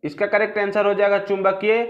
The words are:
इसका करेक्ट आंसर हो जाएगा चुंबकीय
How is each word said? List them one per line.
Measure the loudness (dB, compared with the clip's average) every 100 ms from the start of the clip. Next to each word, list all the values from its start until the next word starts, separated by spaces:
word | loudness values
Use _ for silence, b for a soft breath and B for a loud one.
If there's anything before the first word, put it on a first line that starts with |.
इसका | -10 -4 0
करेक्ट | 0 0 -2
आंसर | -2 0 0
हो |
जाएगा | 2 2 0
चुंबकीय | -2 0 0 0 0 0